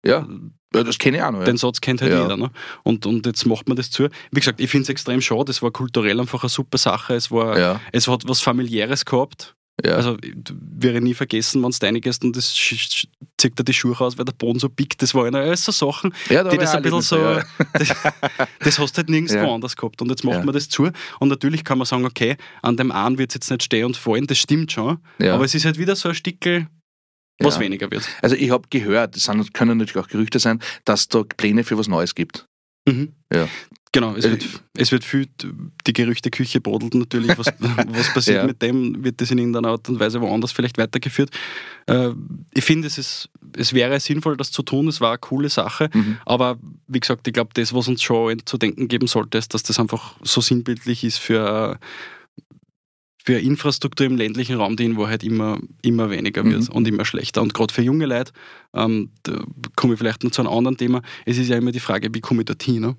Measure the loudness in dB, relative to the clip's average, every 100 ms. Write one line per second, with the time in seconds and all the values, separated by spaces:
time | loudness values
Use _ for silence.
0 | 4 2 0 -12 -16 _ _ 0 0 2
1 | 2 2 -2 0 0 2 0 -2 -4 0
2 | 2 2 2 -2 -4 -8 -16 -4 -2 0
3 | 0 -2 -2 0 0 0 0 -2 -2 0
4 | -2 -2 -2 0 0 0 0 0 0 -4
5 | -2 -2 0 0 0 -2 -2 -2 -2 0
6 | 2 0 -2 -4 -2 -2 -2 2 2 0
7 | -2 -2 0 0 2 4 2 0 -2 0
8 | 2 0 0 0 2 2 0 0 0 -2
9 | 0 0 0 -6 -20 _ _ -2 2 2
10 | 0 -2 -8 -14 -14 -14 -14 0 2 4
11 | 0 0 -2 0 0 0 0 0 0 0
12 | -2 0 0 0 -2 0 0 -2 -2 -4
13 | -4 _ -12 0 0 2 0 2 0 0
14 | -2 -2 -6 -2 -2 0 -2 -2 -4 0
15 | 2 2 2 2 0 0 0 0 0 0
16 | -4 -4 2 2 4 2 2 2 2 0
17 | 2 2 2 0 -4 -4 -2 0 0 2
18 | 0 -2 -6 -2 -4 2 2 2 0 -2
19 | 0 0 2 2 2 0 -6 -6 -8 -4
20 | -4 -2 0 0 0 0 -2 2 2 0
21 | -14 -2 0 2 0 -2 0 -2 0 0
22 | -2 0 0 -2 -8 -4 0 2 0 2
23 | 0 0 -2 -4 -4 -4 0 0 0 -2
24 | 0 0 2 0 2 2 0 -2 -2 -2
25 | _ 0 2 4 2 2 0 2 0 0
26 | -2 -2 -6 -2 0 0 -2 _ _ _
27 | _ _ _ _ 2 2 -2 -4 -4 -6
28 | -6 0 2 4 4 2 0 -2 2 2
29 | 2 -2 0 0 -2 2 4 4 0 -2
30 | -2 -2 0 2 2 0 -4 -6 0 0
31 | 2 0 0 -2 2 2 2 0 2 0
32 | 0 -2 -6 -8 _ _ _ _ 2 2
33 | -4 _ _ 0 0 -6 -16 -20 _ 0
34 | 2 2 2 2 -4 -12 _ -2 2 2
35 | 0 -2 -2 -8 -12 -10 -14 -6 -4 0
36 | 0 0 -4 -4 -2 -2 -2 -4 0 -2
37 | 0 0 2 2 0 -2 -2 0 -2 0
38 | 0 2 4 4 2 0 0 0 0 -2
39 | -4 -2 0 2 2 0 0 -2 -2 0
40 | 0 0 0 0 0 0 -2 0 0 0
41 | -2 0 0 -2 -10 -12 -14 -12 0 2
42 | 2 -2 -10 -12 -4 0 2 2 2 -6
43 | -6 -8 -12 _ -16 -4 0 2 2 0
44 | 0 0 0 -2 -4 -6 -2 0 0 0
45 | 0 -2 -4 -2 0 0 -2 -2 2 2
46 | 2 -2 0 2 2 -2 -12 -20 -4 -4
47 | 0 -2 0 -2 0 -2 0 0 0 -2
48 | 2 2 2 -2 -6 -2 -2 0 -2 0
49 | 0 0 0 -4 -2 -6 -2 0 0 -2
50 | -8 -10 0 0 2 2 0 -4 -4 -2
51 | -2 -4 0 2 2 0 -2 -4 -14 -16
52 | -18 -20 _ -20 _ -20 _ _ _ _
53 | _ _ 0 2 2 0 0 -2 -4 0
54 | 2 2 0 -2 -4 -2 0 0 0 0
55 | -2 -2 0 0 0 -4 -8 -4 0 2
56 | 0 -2 -2 2 2 2 0 0 2 0
57 | -2 -4 -2 0 0 0 0 2 2 2
58 | 0 -2 -4 -12 -20 -20 _ -2 0 0
59 | -2 _ -8 -8 -8 -12 -8 0 2 2
60 | 0 0 -2 0 0 2 2 0 0 0
61 | -4 -8 -2 0 2 2 0 -2 -2 -2
62 | -2 -6 0 0 0 -4 0 0 0